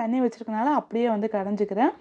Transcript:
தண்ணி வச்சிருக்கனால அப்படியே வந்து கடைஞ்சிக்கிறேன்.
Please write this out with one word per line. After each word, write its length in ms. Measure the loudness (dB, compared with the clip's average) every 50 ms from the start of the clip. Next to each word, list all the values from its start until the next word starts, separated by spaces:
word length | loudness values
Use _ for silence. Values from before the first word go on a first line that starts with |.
தண்ணி 180 | 2 0 2 2 2
வச்சிருக்கனால 480 | 0 0 -4 -8 -6 -4 0 0 2 2 0
அப்படியே 260 | 0 -2 -2 0 0 2 2
வந்து 140 | 0 0 -2 -2 -2
கடைஞ்சிக்கிறேன். 560 | -2 -2 -2 -2 -2 -2 0 2 2 2 0 -2